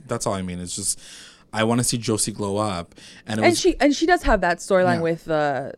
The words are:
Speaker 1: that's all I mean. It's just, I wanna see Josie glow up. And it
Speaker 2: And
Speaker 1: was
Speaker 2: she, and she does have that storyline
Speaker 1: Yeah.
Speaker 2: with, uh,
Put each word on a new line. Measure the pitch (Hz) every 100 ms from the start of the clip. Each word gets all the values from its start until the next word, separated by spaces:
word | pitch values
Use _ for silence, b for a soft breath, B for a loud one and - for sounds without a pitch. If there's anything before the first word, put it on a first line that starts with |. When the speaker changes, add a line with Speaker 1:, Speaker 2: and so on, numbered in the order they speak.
| -
Speaker 1:
that's | 117 117
all |
I | 98
mean. | 92 87
It's | 87 104
just, | 98 - B B B B _
I | 107
wanna | 110 120
see | 120 127
Josie | 113 107 -
glow | 101 101 101
up. | 107 87 87 - B B -
And | 110
it |
Speaker 2:
And | 320
Speaker 1:
was | 339
Speaker 2:
she, | 370 -
and | 285
she | 269 339
does | 269
have | 277 214
that | 175 170
storyline | - 190 180 170
Speaker 1:
Yeah. |
Speaker 2:
with, | 165 165 165
uh, | 156 147 131 135